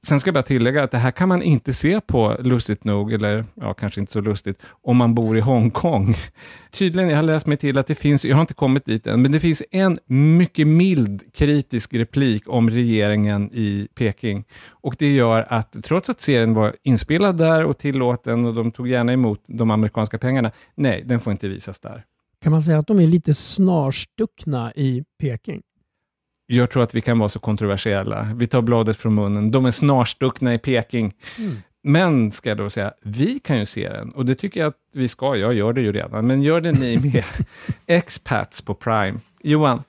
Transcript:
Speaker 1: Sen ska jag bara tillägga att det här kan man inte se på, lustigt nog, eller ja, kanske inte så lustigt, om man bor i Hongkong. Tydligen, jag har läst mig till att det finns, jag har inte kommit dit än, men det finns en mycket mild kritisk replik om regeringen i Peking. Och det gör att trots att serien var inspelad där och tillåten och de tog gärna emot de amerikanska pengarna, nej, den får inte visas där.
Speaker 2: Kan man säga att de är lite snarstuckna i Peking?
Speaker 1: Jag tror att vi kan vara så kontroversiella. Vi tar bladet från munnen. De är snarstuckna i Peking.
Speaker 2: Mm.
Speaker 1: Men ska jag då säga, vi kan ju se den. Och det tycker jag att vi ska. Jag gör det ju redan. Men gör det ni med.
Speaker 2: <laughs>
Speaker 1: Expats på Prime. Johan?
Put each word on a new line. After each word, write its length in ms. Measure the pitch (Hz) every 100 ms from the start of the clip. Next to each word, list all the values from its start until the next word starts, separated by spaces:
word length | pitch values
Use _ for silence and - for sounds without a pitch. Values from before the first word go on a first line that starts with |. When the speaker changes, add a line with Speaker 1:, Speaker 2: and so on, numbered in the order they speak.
| -
Speaker 1:
Sen 140 | 143
ska 80 | 190
jag 60 |
bara 80 | 156
tillägga 420 | - 131 117 143
att 60 | 135
det 80 | 123
här 120 | 127
kan 180 | - 185
man 140 | 180
inte 300 | 170 131 -
se 280 | 127 147 208
på, 360 | - 131 107 -
lustigt 440 | 127 123 - 107
nog, 280 | 107 101 107
eller 320 | 113 104 107 110
ja, 200 | - 104
kanske 260 | - 104 -
inte 120 | 98
så 80 | 110
lustigt, 380 | 104 101 - 95 - _
om 140 | - 123
man 180 | 120
bor 220 | 117 113 110
i 40 |
Hongkong. 760 | 113 127 113 - 175 127 101 107 - _ - - -
Tydligen, 400 | - 190 175 185
jag 60 | 151
har 60 |
läst 240 | 160 156 -
mig 100 | 143
till 220 | 143 135
att 80 | 131
det 80 |
finns, 300 | 151 147 143
jag 120 | 120 135
har 40 |
inte 140 | 165
kommit 300 | - 135 135
dit 220 | - 110 110
än, 160 | 110
men 100 | 135
det 80 | 151
finns 220 | 170 151 -
en 280 | 185 190 170 _
mycket 600 | 131 151 165 175 - 151
mild 560 | 160 190 165 107 101 -
kritisk 600 | - 147 147 - 120 -
replik 480 | 123 117 139 135 107 -
om 220 | 123 113
regeringen 800 | 117 120 110 104 107 104 101 101
i 360 | 120 107 101 101
Peking. 500 | - 113 - 113 101 - - -
Och 280 | _ 135 123
det 140 | 147
gör 320 | 139 117 113 110
att 360 | 117 110 110
trots 260 | - 175 -
att 100 | 240
serien 340 | - 127 113
var 200 | 110 107 -
inspelad 540 | 139 117 - 160 202 170
där 260 | 160 160
och 140 | 160 135
tillåten 680 | 147 135 123 123 - 117 120
och 80 |
de 160 | 113 117
tog 180 | - 123
gärna 240 | 123 120
emot 280 | 127 120 104 -
de 240 | 113 110
amerikanska 480 | 107 107 - 107 110
pengarna, 320 | 127 131 113 - _
nej, 280 | - 139 92 123
den 140 | 120
får 100 | 117
inte 180 | 101 98
visas 320 | 95 98 95
där. 240 | - 117 - _ _ _
Speaker 2:
Kan 100 | 156
man 100 | 156
säga 160 | 156 156
att 80 | 151
de 140 | 208
är 60 | 160
lite 280 | 175 -
snarstuckna 1400 | 147 - - 185 170 135 131 - - 220 - - 131 117
i 320 | - 135 123 151 _
Peking? 420 | 143 113 - - _ _ _ _ _ _ _ _ -
Speaker 1:
Jag 220 | 123 123
tror 120 | 135
att 120 | 117
vi 60 | 117
kan 180 | 117 117
vara 100 | 104
så 100 | 107
kontroversiella. 920 | - 107 107 98 110 98 104 104 107
Vi 120 | 117 117
tar 160 | 127
bladet 340 | 117 117 110 107
från 180 | 113
munnen. 360 | 107 101 104 107
De 140 | 131 127
är 40 |
snarstuckna 840 | 120 147 131 117 - 131 - 127
i 40 | 117
Peking. 540 | - 123 113 123 107 - - -
Speaker 2:
Mm. 180 | 214 113 - _
Speaker 1:
Men 460 | 143 156 185 139 107
ska 180 | - 117
jag 100 | 104
då 120 | 101
säga, 220 | 110 101 -
vi 360 | 104 110 175 269
kan 200 | - 127
ju 80 | 104
se 220 | 107 -
den. 220 | 104 110
Och 160 | - 123
det 80 |
tycker 260 | 131 202 -
jag 60 | 151
att 80 | - _
vi 140 | 139 123
ska. 280 | - 135 120
Jag 180 | 104
gör 180 | 117 107
det 80 | 123
ju 120 | 110
redan. 340 | 104 - 104 117
Men 160 | 135
gör 180 | 143 165
det 120 | 165
ni 260 | 143 127 117
med. 260 | 139 123 - - -
Speaker 2:
<laughs> 320 | - - - -
Speaker 1:
Expats 760 | 175 - - - 113 101 -
på 120 | -
Prime. 440 | 98 - 110 95 107 _ _
Johan? 400 | 151 151 147 123